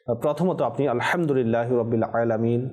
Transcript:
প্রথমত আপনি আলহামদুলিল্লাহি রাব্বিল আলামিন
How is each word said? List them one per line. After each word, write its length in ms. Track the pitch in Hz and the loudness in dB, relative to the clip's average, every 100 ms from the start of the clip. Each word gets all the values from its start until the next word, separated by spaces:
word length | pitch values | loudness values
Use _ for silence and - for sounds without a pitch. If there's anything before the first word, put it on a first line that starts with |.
| - 117 | -6 -2
প্রথমত 400 | 147 147 180 143 | -2 0 0 0
আপনি 260 | 120 127 135 | -2 0 0
আলহামদুলিল্লাহি 880 | 120 117 175 156 131 113 117 120 120 | 0 0 0 0 2 2 0 2 0
রাব্বিল 280 | 113 113 | 0 0
আলামিন 680 | - 117 117 110 117 120 131 | 0 0 0 2 2 0 -2